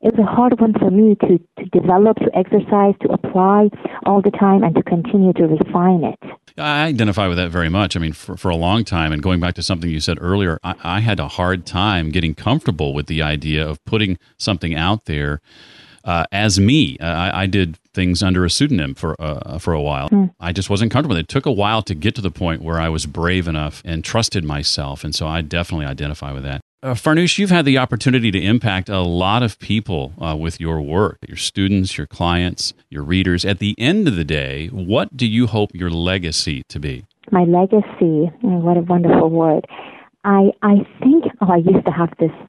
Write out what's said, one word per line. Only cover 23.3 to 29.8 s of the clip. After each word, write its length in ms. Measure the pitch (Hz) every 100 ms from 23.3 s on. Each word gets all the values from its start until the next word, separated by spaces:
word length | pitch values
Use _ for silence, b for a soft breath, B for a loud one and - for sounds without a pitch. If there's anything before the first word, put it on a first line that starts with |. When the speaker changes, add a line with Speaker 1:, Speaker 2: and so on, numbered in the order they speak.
| 92 87
Speaker 2:
enough 340 | 78 76 -
and 200 | - 82
trusted 400 | - 113 113 101
myself, 600 | 78 73 69 - 71 71
and 120 | 76 76
so 100 | 80
I 160 | 82
definitely 460 | 78 85 85 82 73
identify 440 | 67 73 76 71
with 120 | 69
that. 180 | 67 69 - _
Uh, 120 | 131
Farnoosh, 440 | 123 - 156 175 -
you've 120 | 202
had 140 | 175
the 140 | 139 131
opportunity 520 | 127 117 131 127 113
to 120 | 95
impact 480 | 85 120 117 92 92
a 100 | 98
lot 420 | 90 85 92 110
of 160 | 123 -
people, 520 | - 104